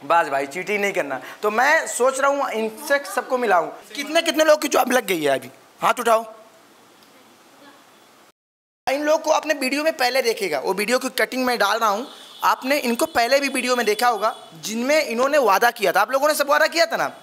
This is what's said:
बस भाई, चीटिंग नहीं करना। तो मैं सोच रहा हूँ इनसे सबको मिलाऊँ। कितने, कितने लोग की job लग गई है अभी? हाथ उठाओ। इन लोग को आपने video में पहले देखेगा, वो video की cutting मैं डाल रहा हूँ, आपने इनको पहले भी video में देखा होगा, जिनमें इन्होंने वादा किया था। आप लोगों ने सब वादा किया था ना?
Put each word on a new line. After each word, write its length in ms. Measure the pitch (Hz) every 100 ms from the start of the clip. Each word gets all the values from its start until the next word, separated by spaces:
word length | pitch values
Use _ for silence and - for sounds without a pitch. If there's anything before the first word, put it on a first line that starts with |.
बस 240 | 139 170 156
भाई, 180 | 139 143
चीटिंग 340 | 175 180 208
नहीं 120 | 202
करना। 280 | 180 143 131 - -
तो 80 | 208
मैं 360 | 214 269 320 269
सोच 340 | - 247 262
रहा 100 | 277
हूँ 200 | 285 -
इनसे 480 | 220 220 220 - 277
सबको 400 | 285 - 240 254
मिलाऊँ। 340 | 240 185 156 - -
कितने, 280 | 220 285 320
कितने 220 | 330 302
लोग 180 | 311 302
की 60 | 302
job 240 | - 247
लग 140 | 247 202
गई 160 | 180
है 160 | 147 135
अभी? 120 | 123 - - _
हाथ 180 | 170 240
उठाओ। 240 | 233 226 226 - - - _ _ _ _ - - - - - 269 285 269 - - _ _ _ _ _ _ _ _ -
इन 120 | 269
लोग 200 | 302 320
को 80 | 311
आपने 240 | 302 302
video 300 | 294 254 277
में 120 | 311 320
पहले 260 | 247 254
देखेगा, 360 | 233 220 190 147
वो 160 | 156
video 240 | 190 202 247
की 100 | 254
cutting 360 | - 214 254
मैं 140 | 254 233
डाल 200 | 196 220
रहा 100 | 220
हूँ, 180 | 202 277 - - -
आपने 340 | 175 214 254 285
इनको 280 | 247 233 320
पहले 340 | 277 233 277
भी 80 | 277
video 280 | 262 247 247
में 100 | 220
देखा 220 | 208 247
होगा, 280 | 220 214 254 - 165
जिनमें 440 | 156 220 254 311
इन्होंने 340 | 294 226 269 294
वादा 320 | 226 190 240
किया 220 | 233 190
था। 80 | 175
आप 100 | 220
लोगों 180 | 269 294
ने 60 |
सब 140 | 302 285
वादा 180 | 294 311
किया 200 | 320 330
था 100 | 226
ना? 120 | 143 -